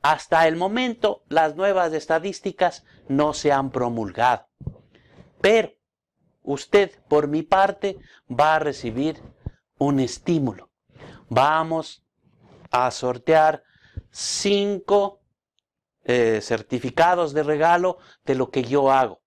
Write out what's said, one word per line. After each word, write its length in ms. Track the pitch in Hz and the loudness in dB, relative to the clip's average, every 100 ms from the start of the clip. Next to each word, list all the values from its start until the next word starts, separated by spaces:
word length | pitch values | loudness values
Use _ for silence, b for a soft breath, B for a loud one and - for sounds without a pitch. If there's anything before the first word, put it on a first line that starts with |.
Hasta 440 | 143 156 - 165 165 | 0 0 0 2 2
el 80 | 165 | 2
momento, 680 | 185 220 254 233 214 - _ | -4 -2 -4 -2 -2 -2 _
las 260 | 160 160 | 0 0
nuevas 380 | 147 196 190 175 | 0 0 0 0
estadísticas 920 | 156 - 160 180 185 202 - 180 - b b _ | -4 -2 -4 -4 -8 -10 -2 -2 -2 b b _
no 240 | 135 151 | 0 0
se 200 | 147 151 | 0 0
han 180 | 139 135 | 0 -2
promulgado. 760 | 131 123 117 107 92 123 120 _ _ - - _ _ b b b _ | -4 -4 -4 -6 0 0 0 _ _ -16 -16 _ _ b b b _
Pero 320 | 190 220 220 _ _ _ _ _ _ _ | 2 2 0 _ _ _ _ _ _ _
usted, 480 | - 139 - 202 196 - _ | -8 -8 2 2 2 -4 _
por 180 | 151 147 | 0 2
mi 160 | 151 | -2
parte, 560 | 160 190 196 196 196 190 b b _ | 0 2 2 0 -8 -8 b b _
va 240 | 123 151 | 0 2
a 40 | 156 | 2
recibir 600 | 151 135 123 113 151 160 - _ B B _ _ | 0 -4 -8 -4 -4 -6 -16 _ B B _ _
un 200 | 143 139 | 0 0
estímulo. 720 | 127 - - 165 135 92 - _ _ B B B B | -2 -4 -2 -2 -2 -6 -18 _ _ B B B B
Vamos 760 | 113 139 156 160 160 156 - _ _ _ _ _ - - | 2 2 2 0 -4 -6 -16 _ _ _ _ _ -20 -4
a 200 | 123 127 | 0 0
sortear 720 | - 127 123 - 160 156 147 B B B B B | -2 -6 -4 2 4 4 0 B B B B B
cinco, 1080 | - - - 202 202 202 196 - 202 202 202 _ _ _ _ _ _ _ _ | -12 -8 -4 0 0 0 -4 0 0 0 -6 _ _ _ _ _ _ _ _
eh, 360 | - 123 117 110 | -2 2 2 0
certificados 920 | - 113 107 127 131 117 170 180 165 | -2 -6 -4 -6 -6 0 2 2 -2
de 100 | 143 | -2
regalo 560 | 147 151 160 175 185 180 b b | -2 0 2 2 0 -4 b b
de 120 | - 131 | -4 -2
lo 140 | 127 | 0
que 120 | - | -2
yo 300 | 117 143 135 | -2 0 4
hago. 300 | 135 123 92 | 2 2 -4